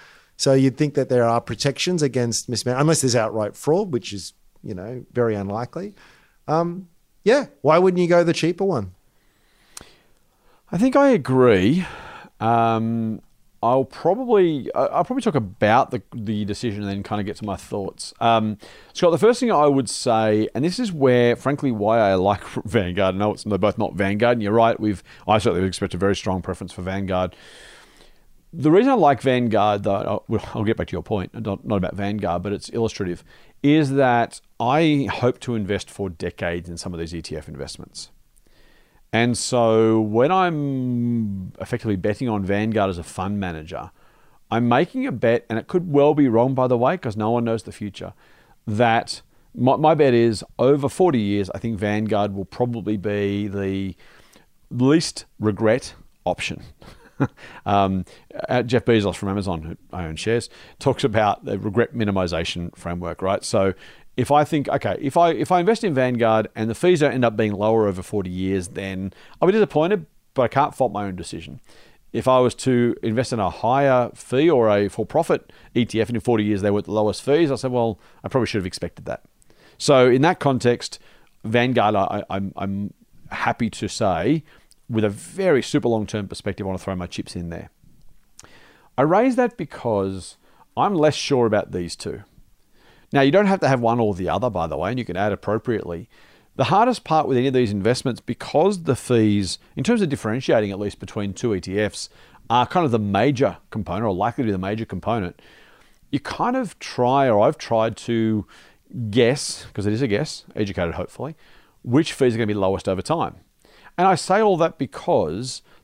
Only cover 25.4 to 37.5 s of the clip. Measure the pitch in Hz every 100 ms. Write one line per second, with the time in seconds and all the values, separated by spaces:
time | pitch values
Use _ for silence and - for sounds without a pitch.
25.4 | 107 87 95 - 98 87 98 95 98 92
26.4 | 87 87 90 - 90 98 95 92 90 -
27.4 | - - - - - _ - _ _ _
28.4 | _ 165 151 180 262 247 147 131 135 123
29.4 | 120 104 104 104 101 98 110 104 - 110
30.4 | - 117 107 110 87 87 - 104 90 117
31.4 | 107 98 - 101 92 92 101 107 98 87
32.4 | 101 101 - 117 113 - 92 87 - -
33.4 | - _ 143 156 139 139 127 120 - -
34.4 | - - 117 147 165 143 101 - 123 -
35.4 | - 113 95 101 - - 95 82 87 -
36.4 | 90 87 87 85 95 85 82 85 - 78
37.4 | 78